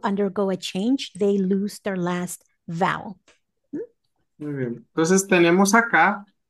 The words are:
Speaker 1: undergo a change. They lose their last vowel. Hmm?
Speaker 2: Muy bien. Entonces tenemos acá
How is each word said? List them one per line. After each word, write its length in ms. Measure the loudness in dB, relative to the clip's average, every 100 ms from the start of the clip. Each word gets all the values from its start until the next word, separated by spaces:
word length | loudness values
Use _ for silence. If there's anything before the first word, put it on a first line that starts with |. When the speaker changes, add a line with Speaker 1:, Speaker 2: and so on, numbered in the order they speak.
Speaker 1:
undergo 460 | -2 -2 -2 -2 -2
a 60 | -2
change. 560 | -6 -4 0 -2 -4
They 240 | -4 0 0
lose 420 | 0 0 -2 -6
their 160 | -6 -4
last 480 | -2 -4 -6 -10 _ _ -10
vowel. 500 | -2 -2 -2 -8 -18 _ _ _ _ _
Hmm? 60 | -12 -12 _ _ _ _ -14
Speaker 2:
Muy 140 | -10
bien. 340 | -6 -6 -8 -10
Entonces 320 | -2 2 2 4
tenemos 480 | 4 6 4 4
acá 500 | 4 4 4 2 0 -8 _